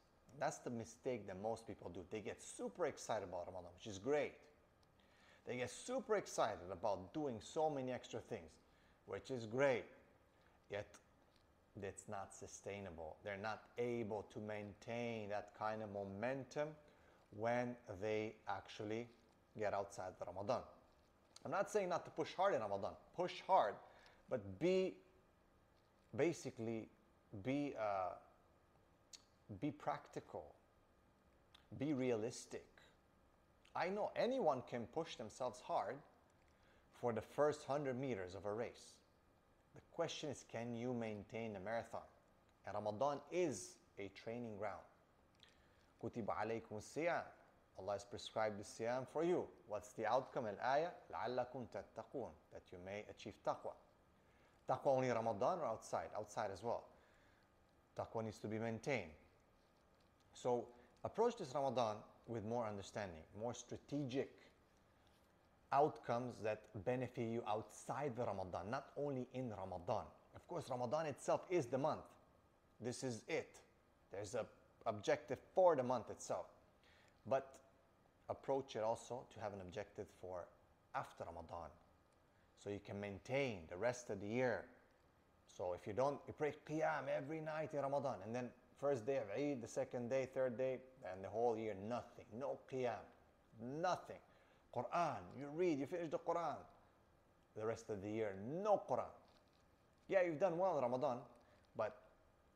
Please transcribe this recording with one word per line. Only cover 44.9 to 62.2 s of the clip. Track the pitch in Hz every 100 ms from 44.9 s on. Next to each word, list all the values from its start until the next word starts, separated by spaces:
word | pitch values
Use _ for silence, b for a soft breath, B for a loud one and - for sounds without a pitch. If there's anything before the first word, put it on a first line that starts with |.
| - - _ - - B B B B B B
كُتِبَ | 113 120 101
عَلَيْكُمُ | 90 110 113 - 107
الصِّيَامُ. | - - 170 147 98 - - - - -
Allah | 95
has | 101 -
prescribed | - - 120 110 101
the | 101
siyam | - 113 127 127
for | 147
you. | 170 165 98 - -
What's | 104 -
the | - 107
outcome? | 127 135 156 113
Al-ayah, | 98 120 139 170 - -
لَعَلَّكُمْ | 85 110 127 123 135 113
تَتَّقُونَ. | 104 95 - 110 147 101 82 -
That | - -
you | 92 92
may | 101 104
achieve | 98 110 - -
taqwa. | 135 107 - - - - _ b b b b -
Taqwa | 139 147
only | 131 131
Ramadan | 113 113 104 127 180
or | 135
outside? | 110 - 113 82 104
Outside | 107 - 104
as | 98 117
well. | 98 - B B B B B B _ - _ _ -
Taqwa | 101 113 110
needs | 104
to | 113
be | 110
maintained. | 113 113 151 131 85 78 - - - - - _ - - - _ -
So | - 127 120 120 B B B 113
approach | - 233 226
this | 156 143
Ramadan | 139 120 113 104 - -